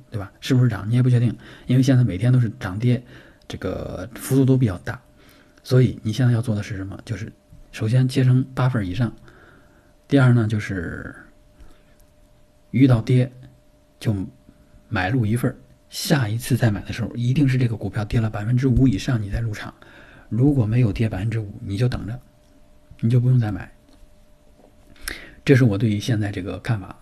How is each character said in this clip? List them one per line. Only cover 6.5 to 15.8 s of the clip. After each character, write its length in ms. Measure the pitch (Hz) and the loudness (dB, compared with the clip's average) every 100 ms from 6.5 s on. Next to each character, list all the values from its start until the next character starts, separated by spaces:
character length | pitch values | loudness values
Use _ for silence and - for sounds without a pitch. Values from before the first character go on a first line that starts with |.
| 104 | -4
的 80 | |
是 140 | 101 95 | -6 -8
什 80 | 98 | -10
么？ 140 | - - | -12 -10
就 100 | 101 | -10
是 160 | 107 - _ - - | -10 -16 _ -20 -18
首 160 | - 110 | -6 0
先 220 | 127 127 | 2 2
切 140 | 135 | 2
成 200 | 127 127 131 - | 4 4 2 0
八 120 | 127 | 0
份 140 | 123 | 0
儿 40 | 95 | -2
以 100 | 92 | -2
上， 180 | 117 - - - - - _ _ _ _ - | -2 -4 -18 -20 -20 -20 _ _ _ _ 0
第 100 | 143 | 4
二 140 | 127 | 6
呢， 140 | 120 107 | 4 2
就 120 | 107 | -2
是 560 | - 95 85 76 - - - - _ - - - _ _ _ _ _ _ _ _ _ | -4 -6 -8 -10 -12 -16 -20 -20 _ -20 -20 -20 _ _ _ _ _ _ _ _ _
遇 160 | 117 135 | 4 4
到 120 | 120 | 4
跌 320 | 104 127 123 - - - _ _ _ - | 2 2 0 -4 -20 -20 _ _ _ -8
就 140 | - 101 92 - _ - _ - - | -4 -4 -4 -12 _ -20 _ -20 -8
买 200 | 107 92 | -4 -2
入 140 | 131 | 0
一 140 | 104 117 | 0 0
份 140 | 127 | -2
儿， 40 | - - _ | -6 -16 _